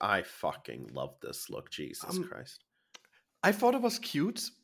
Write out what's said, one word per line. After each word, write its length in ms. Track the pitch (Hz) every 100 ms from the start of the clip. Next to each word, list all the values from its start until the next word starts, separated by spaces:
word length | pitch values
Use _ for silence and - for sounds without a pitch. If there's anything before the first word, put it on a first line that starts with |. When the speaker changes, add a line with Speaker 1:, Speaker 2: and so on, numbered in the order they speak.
Speaker 1:
I 220 | 104 98
fucking 680 | - - 85 - - 60 55
love 220 | 65 67 -
this 260 | 60 - -
look. 220 | - -
Jesus 460 | - 71 - - 185
Speaker 2:
Um, 80 |
Speaker 1:
Christ. 400 | - - 131 - _ _ _ - _ _ _ -
Speaker 2:
I 100 | 196
thought 220 | 208 240
it 60 | 262
was 180 | 233 -
cute 520 | - 143 196 - - -